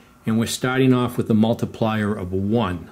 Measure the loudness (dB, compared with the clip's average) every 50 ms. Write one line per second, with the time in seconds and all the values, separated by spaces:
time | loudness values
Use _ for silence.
0 | -20 -20 _ _ -4 -2 0 0 0 -2 -4 -4 -2 0 2 4 4 4 4 4
1 | 2 0 -2 -2 0 2 2 4 4 2 0 0 -2 -4 -2 -2 -2 0 0 0
2 | -2 -2 -4 -4 -6 -6 -4 -4 -2 0 0 0 0 0 -2 -6 -10 -14